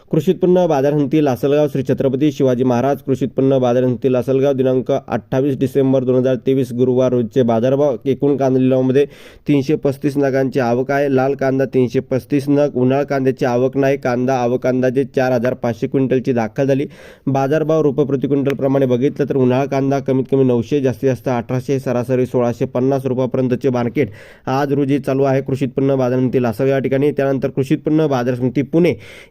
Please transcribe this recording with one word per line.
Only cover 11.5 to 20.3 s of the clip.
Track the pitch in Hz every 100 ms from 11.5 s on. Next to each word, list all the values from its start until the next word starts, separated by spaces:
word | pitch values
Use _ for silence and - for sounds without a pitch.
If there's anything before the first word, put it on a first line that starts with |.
| 135
तीनशे | 135 135 123 131
पस्तीस | - 131 - 143 139
नग, | 143 147
उन्हाळ | 127 127 135
कांद्याची | 143 139 131 120
आवक | 135 123 131 131
नाही. | 135 139
कांदा | 135 123 127
आवक | 131 123 123 131
अंदाजे | 127 127 127
चार | 135 - 127
हजार | 127 120
पाचशे | 123 120 113 135
क्विंटलची | 143 131 131 127
दाखल | 120 110 - 135
झाली. | 135 143 - - - -
बाजारभाव | 135 135 156 151 160
रुपये | 147 139
प्रति | 135 139 135
क्विंटल | 139 139
प्रमाणे | 135 135 139 131
बघितलं | 123 143 139 143
तर | 139
उन्हाळ | 127 127 139
कांदा | 139 135 139
कमीत | 139 131 120